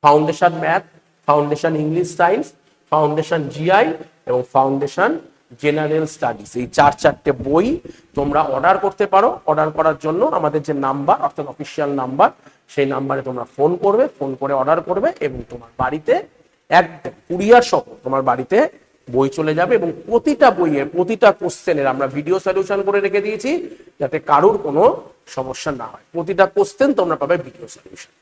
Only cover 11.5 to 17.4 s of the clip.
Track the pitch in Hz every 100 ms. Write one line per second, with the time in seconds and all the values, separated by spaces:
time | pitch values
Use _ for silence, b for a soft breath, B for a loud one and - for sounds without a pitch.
11.5 | 123 147 - 147 139 127 139 220 - b
12.5 | b _ - 139 135 135 135 131 127 117
13.5 | - 147 175 196 208 277 - 135 131 139
14.5 | 139 131 160 165 185 262 359 147 127 117
15.5 | 120 - _ 127 151 156 302 - _ _
16.5 | _ _ 170 170 165 - - _ 175